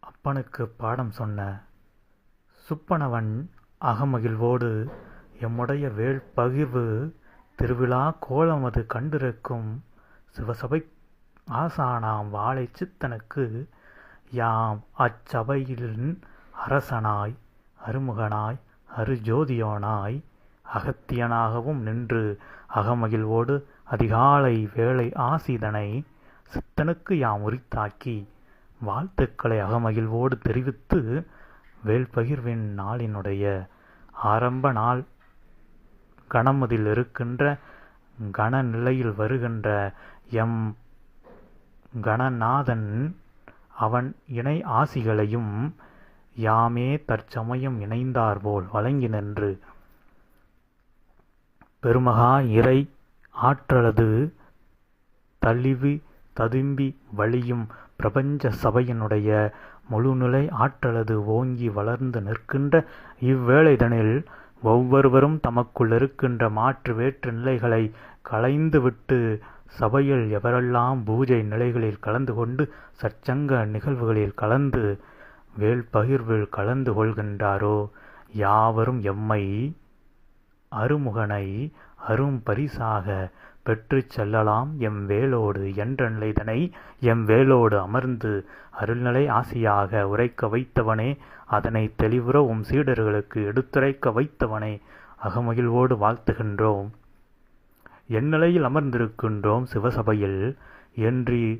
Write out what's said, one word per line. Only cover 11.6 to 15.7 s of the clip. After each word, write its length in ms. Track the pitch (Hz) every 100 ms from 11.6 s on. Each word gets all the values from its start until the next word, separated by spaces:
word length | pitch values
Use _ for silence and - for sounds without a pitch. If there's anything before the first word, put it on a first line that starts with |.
| 160 - 131 120 110 107 104
வாழை 360 | 104 107 135 123
சித்தனுக்கு 800 | - 180 _ 135 117 - - 123 110 143 _ - - - - _
யாம் 500 | 123 113 113 113 104 - -
அச்சபையின் 1080 | 127 - - 131 113 139 131